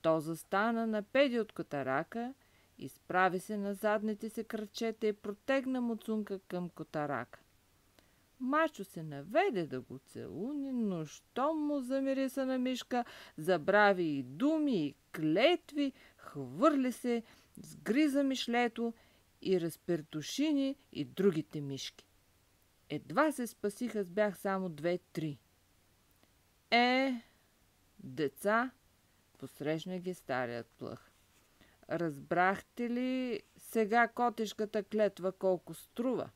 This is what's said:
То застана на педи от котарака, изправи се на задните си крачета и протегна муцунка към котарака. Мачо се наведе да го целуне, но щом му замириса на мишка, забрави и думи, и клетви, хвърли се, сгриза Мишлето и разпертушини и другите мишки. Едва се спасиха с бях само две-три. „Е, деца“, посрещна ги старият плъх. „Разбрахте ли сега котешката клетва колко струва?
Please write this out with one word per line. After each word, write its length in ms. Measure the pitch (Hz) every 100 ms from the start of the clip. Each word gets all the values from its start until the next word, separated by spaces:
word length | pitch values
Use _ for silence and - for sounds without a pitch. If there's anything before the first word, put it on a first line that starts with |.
То 180 | 165 160
застана 680 | 156 160 - 196 226 226 226
на 160 | 214
педи 360 | 208 262 285 240
от 120 | 214
котарака, 800 | - - 143 131 135 165 233 240 269 _ _ _ -
изправи 640 | 135 - - 180 185 185
се 180 | 180 214
на 160 | 202
задните 560 | 196 214 214 214 208 220
си 140 | 226
крачета 640 | 220 220 208 - 226 220 214
и 60 |
протегна 680 | 208 202 202 - 269 254 254
муцунка 580 | 240 226 - 220 208 190
към 300 | _ 180 175
котарака. 720 | - 160 156 147 131 120 - _ _ _ _ _ _ _ _ _ _
Мачо 440 | 254 294 320 -
се 200 | 196 170
наведе 640 | 160 143 151 269 392 202 151
да 140 | 131
го 180 | 120 131
целуне, 720 | _ 117 117 135 233 294 277
но 320 | 254 214 175 156
щом 600 | - _ - 285 320 294
му 140 | 285
замириса 680 | 247 269 269 269 269 269 262
на 120 | 262
мишка, 480 | 254 247 - 247 240 - - -
забрави 680 | 156 175 143 190 208 185
и 200 | 165 143
думи, 640 | 127 143 277 320 294 214 147
и 100 | - _ -
клетви, 800 | 156 170 277 349 - 294 277 - - _
хвърли 720 | - 143 127 139 302 285 254
се, 320 | 226 247 233 - - _ -
сгриза 640 | - - - 240 302 269
Мишлето 680 | 277 254 - 240 240 233 233 226 - _ _ _
и 200 | - 185
разпертушини 1120 | 165 - - 170 147 156 147 - 302 285 269 285 _
и 140 | - 131
другите 560 | 127 202 135 104 156
мишки. 440 | 143 135 - - _ _ _ _ _ _ _ _ _
Едва 420 | 151 - 175 302
се 160 | 277 233
спасиха 560 | - 208 - 247 214
с 60 | 185
бях 280 | 180 214 180
само 320 | 196 190 185
две-три. 680 | 147 170 175 _ - 156 139 _ _ _ _ _ _ _ _ _ _ _ _ _
„Е, 500 | 233 247 254 269 247 - _ _ _ _ _ _ _
деца“, 720 | 131 131 143 - 202 226 254 _ _ _ _ _ _ _
посрещна 640 | 135 - 143 160 185 185
ги 140 | 180
старият 540 | 180 - 127 123 120 117
плъх. 440 | _ 123 123 - _ _ _ _ _ - _ -
„Разбрахте 1000 | 165 170 139 143 165 185 196 - - 240
ли 520 | 240 254 262 254 226 _ -
сега 500 | - 226 214 233 233
котешката 760 | - 240 226 214 - 214 214
клетва 480 | 202 214 208 196 180
колко 420 | 185 190 180 -
струва? 560 | 165 - - 247 214 -